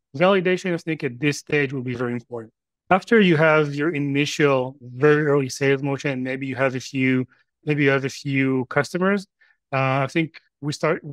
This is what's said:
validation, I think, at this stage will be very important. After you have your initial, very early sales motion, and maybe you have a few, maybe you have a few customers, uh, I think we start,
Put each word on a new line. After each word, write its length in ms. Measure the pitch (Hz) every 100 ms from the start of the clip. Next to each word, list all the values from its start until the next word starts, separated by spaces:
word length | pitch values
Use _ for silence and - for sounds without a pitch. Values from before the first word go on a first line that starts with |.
| _ 139
validation, 560 | 185 196 180 185 185
I 40 | 165
think, 260 | 165 156
at 160 | 139 120
this 180 | 147 143
stage 340 | - 147 135
will 120 | 139
be 120 | 123 120
very 180 | 123
important. 400 | 120 - 120 110 _ _ _ _
After 320 | 185 - 226
you 160 | 185 151
have 360 | 160 156 147
your 220 | 143 156 143
initial, 800 | 143 139 147 - 143 131 127 139
very 440 | 123 123 147 147 151
early 220 | 143 131
sales 340 | - 139 135
motion, 300 | 139 135 147
and 120 | 127
maybe 240 | 127 135 135
you 80 | 123
have 200 | 135 127
a 40 |
few, 440 | - 135 131 127 127 _ _ _
maybe 200 | 151 147
you 60 | 139
have 120 | 135
a 60 | 135
few 560 | - 143 135 135 131 123
customers, 600 | 147 131 175 190 202 190 _ _ _ _
uh, 320 | 135 135 135
I 40 | 135
think 340 | 165 156 - _ _
we 140 | 147
start, 280 | - 156 185 151